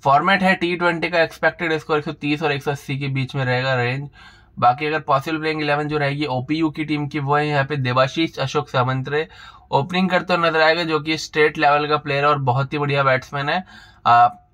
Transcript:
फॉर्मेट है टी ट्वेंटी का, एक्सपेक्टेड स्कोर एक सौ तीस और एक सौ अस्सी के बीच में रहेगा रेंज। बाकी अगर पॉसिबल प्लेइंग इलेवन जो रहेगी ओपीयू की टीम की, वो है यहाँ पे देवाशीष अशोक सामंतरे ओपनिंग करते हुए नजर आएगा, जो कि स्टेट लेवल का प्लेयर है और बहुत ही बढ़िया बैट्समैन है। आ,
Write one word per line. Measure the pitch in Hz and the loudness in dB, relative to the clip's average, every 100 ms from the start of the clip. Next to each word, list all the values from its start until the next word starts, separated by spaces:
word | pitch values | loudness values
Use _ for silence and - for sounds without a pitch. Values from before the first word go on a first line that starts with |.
फॉर्मेट | 139 143 185 190 | 2 4 4 2
है | 190 | 2
टी | 185 175 175 | 2 0 0
ट्वेंटी | 175 165 165 | 0 0 0
का, | 175 | 0
एक्सपेक्टेड | 160 - 160 - 170 156 | 0 2 0 0 -2 -2
स्कोर | - 151 | 0 -2
एक | |
सौ | 156 | -2
तीस | 147 147 147 | -6 -4 -2
और | 156 | 0
एक | 139 | -2
सौ | 147 | -4
अस्सी | 139 - 135 | -6 -6 -6
के | 139 | -4
बीच | 135 131 | -4 -4
में | 143 | -2
रहेगा | 127 123 131 | -2 0 0
रेंज। | 127 120 135 143 - - - _ - | 0 -2 -4 -8 -16 -20 -20 _ 2
बाकी | - 131 151 | 2 2 -2
अगर | 156 | -4
पॉसिबल | 147 135 165 160 | 0 0 0 -4
प्लेइंग | 156 156 | -2 -2
इलेवन | 147 147 147 | -2 -2 -2
जो | 151 | -2
रहेगी | 143 143 147 | -2 -2 -4
ओपीयू | 127 135 156 160 | -4 -2 0 0
की | 151 | -2
टीम | 151 151 143 | -4 -4 -4
की, | 151 | -4
वो | 139 147 | 0 0
है | 151 | 2
यहाँ | 143 | 0
पे | 135 147 | -2 -2
देवाशीष | 127 127 131 165 165 - | 0 2 0 0 -4 -2
अशोक | 135 151 139 | -4 -4 -2
सामंतरे | 135 123 131 131 147 160 - - - _ | -2 0 -2 -2 -4 -4 -10 -20 -20 _
ओपनिंग | 139 139 180 185 | -2 0 0 0
करते | 180 185 | 0 0
हुए | 175 165 | 0 2
नजर | 160 | 4
आएगा, | 160 165 | 2 2
जो | 160 156 | 0 -2
कि | 156 156 | -2 -4
स्टेट | - 156 156 151 | -4 0 0 4
लेवल | 151 147 147 | 2 2 2
का | 151 | -2
प्लेयर | 143 139 | -2 0
है | 147 | 2
और | 151 | 2
बहुत | 131 127 135 | 0 0 -2
ही | 151 | -2
बढ़िया | 143 143 | -2 0
बैट्समैन | 135 127 - 143 143 | 2 0 -2 -6 -2
है। | 175 190 - - _ - | -4 -6 -16 -20 _ 4
आ, | 180 180 - _ | 6 6 2 _